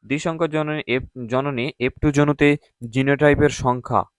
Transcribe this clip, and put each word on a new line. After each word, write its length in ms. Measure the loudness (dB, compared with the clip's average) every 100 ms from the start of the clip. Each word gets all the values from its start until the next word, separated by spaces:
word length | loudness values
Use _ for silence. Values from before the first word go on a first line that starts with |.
দ্বিসংকর 440 | -6 -6 -4 -4 -2
জননী 340 | -2 -4 -6 -2
এফ, 160 | -4 -4 -12 -4
জননী 440 | -2 -2 -4 -6 -4
এফ 140 | -6 0
টু 100 | 0
জনুতে 460 | 2 0 4 2 2 _ _ -6
জিনোটাইপের 600 | -2 0 4 4 4 2
সংখ্যা 540 | 0 -2 -2 0 -2 -2